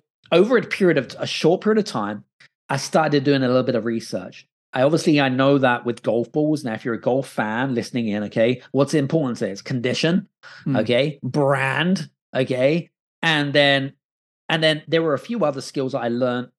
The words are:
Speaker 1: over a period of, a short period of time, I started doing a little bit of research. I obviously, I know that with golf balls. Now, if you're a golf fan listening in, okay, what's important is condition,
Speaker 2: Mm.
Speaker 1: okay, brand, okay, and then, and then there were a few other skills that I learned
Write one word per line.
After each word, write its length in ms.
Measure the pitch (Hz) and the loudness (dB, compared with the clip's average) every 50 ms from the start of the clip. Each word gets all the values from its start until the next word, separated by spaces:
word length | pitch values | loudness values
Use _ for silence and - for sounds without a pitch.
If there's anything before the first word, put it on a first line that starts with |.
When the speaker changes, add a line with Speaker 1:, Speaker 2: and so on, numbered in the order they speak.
| _ _ _ _ _ _ | _ _ _ _ _ _
Speaker 1:
over 260 | 165 170 196 226 262 220 | 2 4 4 4 4 2
a 40 | 151 | 0
period 340 | - - - 196 175 160 143 | -2 -2 0 2 2 2 2
of, 160 | 120 - - - | 0 -4 -6 -10
a 60 | 143 139 | -8 -8
short 340 | - - - 160 175 185 | -4 0 2 2 2 2
period 180 | - 208 220 220 | 0 0 0 0
of 60 | 202 | 0
time, 380 | - - 120 104 101 107 101 - _ _ _ - _ _ _ _ - | -2 -4 -4 -4 -4 -6 -8 -12 _ _ _ -20 _ _ _ _ -6
I 80 | 139 135 | -6 -4
started 460 | - - - 175 156 156 147 143 135 | -4 0 2 2 2 4 2 2 2
doing 200 | 143 143 135 131 | 2 2 2 2
a 40 | 123 | 2
little 160 | 127 127 120 | 2 2 2
bit 120 | 127 120 | 0 -2
of 100 | 113 104 | -2 -2
research. 600 | 120 113 113 - - - 95 90 - - - - _ _ _ _ _ - | -2 -4 -4 -6 -8 -10 -10 -10 -12 -16 -20 -20 _ _ _ _ _ -2
I 80 | 131 127 | 2 2
obviously, 360 | 143 165 160 - 175 151 147 | 4 2 2 4 4 4 4
I 100 | 139 135 | 4 4
know 280 | 127 127 135 139 143 139 | 2 2 4 4 4 4
that 280 | 131 127 120 117 - | 4 2 2 0 -2
with 180 | 120 113 - - | -4 -6 -4 -2
golf 280 | 123 107 120 117 - | -2 0 0 -2 -2
balls. 320 | - 156 151 151 156 135 127 | -2 -2 0 0 -2 -2 -4
Now, 100 | 120 110 | -6 -8
if 100 | 107 - | -6 -6
you're 80 | 123 113 | -6 -6
a 80 | 104 | -4
golf 260 | - - 123 135 135 - | -2 -2 -2 -2 -2 -4
fan 460 | - - 113 107 110 117 131 139 123 | -4 -4 -4 -2 -2 -2 -2 -2 -2
listening 320 | 117 - - - 123 117 107 | -4 -4 -4 -4 -4 -2 -2
in, 140 | 101 104 104 | -2 -4 -4
okay, 360 | 101 - 120 113 120 127 127 - - | -4 0 2 2 2 2 -2 -4 -4
what's 220 | - 131 139 135 - | -2 0 0 2 2
important 480 | 151 139 131 - 160 147 127 117 - | 0 0 0 0 0 0 -2 -4 -4
is 200 | 117 95 98 98 | -6 -6 -6 -8
condition, 680 | - - 139 123 117 123 120 - - 156 175 190 - - _ _ - - - - - 156 | -8 -6 -6 -4 -2 -2 -2 0 0 0 0 0 -2 -4 _ _ -20 -20 -20 -10 -6 -2
Speaker 2:
Mm. 120 | 135 107 | -2 0
Speaker 1:
okay, 380 | 110 113 120 120 139 156 143 - - | 0 2 2 2 0 0 -4 -6 -8
brand, 880 | 131 - 151 143 135 143 131 135 135 131 143 160 180 190 190 156 - _ _ _ _ - | -4 -2 0 2 2 2 0 0 -2 -2 -2 0 0 0 -2 -2 -8 _ _ _ _ -4
okay, 540 | 127 135 - 127 123 127 139 160 175 160 - _ _ _ _ _ _ | -4 -2 -2 0 2 2 2 2 0 -2 -6 _ _ _ _ _ _
and 320 | - 165 156 147 147 143 139 | -2 0 0 0 0 0 2
then, 400 | 147 143 143 139 139 135 139 - _ _ _ _ _ _ _ _ _ _ - | 4 4 4 4 2 0 -4 -8 _ _ _ _ _ _ _ _ _ _ -2
and 120 | 165 160 | 0 2
then 220 | 160 156 156 156 - - | 2 2 0 0 -2 -2
there 140 | 160 165 | 0 0
were 120 | 165 160 143 | 2 2 0
a 40 | 127 | -2
few 240 | - - 233 233 165 | -2 -6 -4 -2 0
other 160 | 147 135 135 | 0 -2 -2
skills 320 | - - - 147 131 131 123 | -8 -8 -6 -4 -4 -4 -4
that 60 | 127 | -4
I 100 | 120 120 | -4 -4
learned 400 | 120 120 127 123 120 123 123 - _ | -2 -2 -2 -2 -2 -4 -6 -8 _